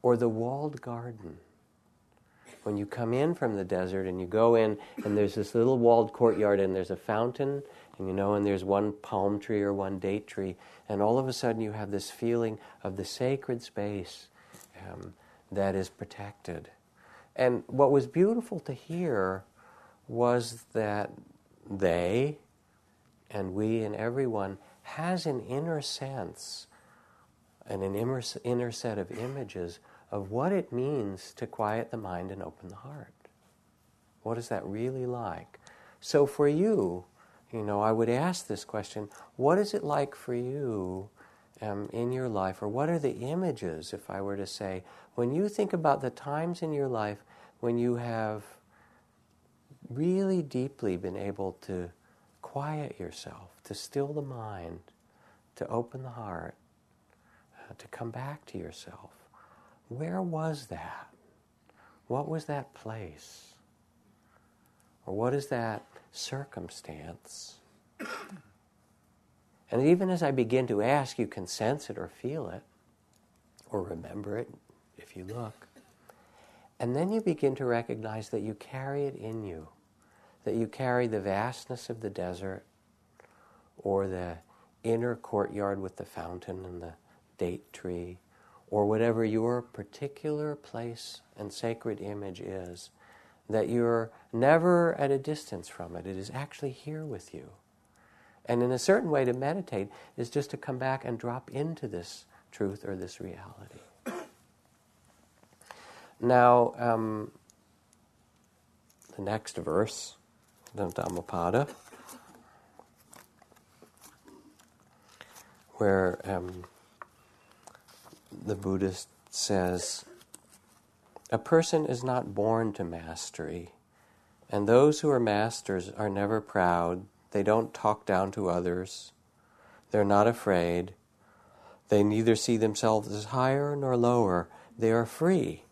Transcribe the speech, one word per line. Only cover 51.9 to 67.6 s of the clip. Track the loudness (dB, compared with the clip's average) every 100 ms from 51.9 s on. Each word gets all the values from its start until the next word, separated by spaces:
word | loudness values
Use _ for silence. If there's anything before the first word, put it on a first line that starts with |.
| -10 _ _ _ _
quiet | -10 -8 -6 -6 -6 -8
yourself, | -10 -10 -16 -16 -20 -20
to | -14
still | -12 -6 -4 -2
the | -4
mind, | -6 -8 -8 -8 -10 -12 -16 _ _ _ _ _ _ -10
to | -4
open | -2 -2 -8
the | -12
heart, | -10 -8 -8 -8 -14 _ _ _ _ _ _ _ _ _ -20
uh, | -20 -20
to | -16
come | -10 -8
back | -6 -8 -10 -12
to | -10
yourself? | -10 -12 -18 -20 -20 -20 _ -20 -20 -20 -20 _ _
Where | -8 -4 -2
was | -2 -2 -2 -4 -8
that? | -12 -10 -12 -16 _ _ _ _ _ _ _ -20 _ _
What | -4 -2
was | -6 -4
that | -6 -8
place? | -14 -12 -10 -12 -16 -20 -20 -20 -20 _ _ _ _ _ _ _ _ _ _ _ _ _ _ -8
Or |
what | -2 0
is | -2 -2
that | -2 -2 -4 -10 -20 _
circumstance? | -12 -8 -8 -8 -10 -12 -14 -14 -14 -12 -16 -16 -18 -18 -20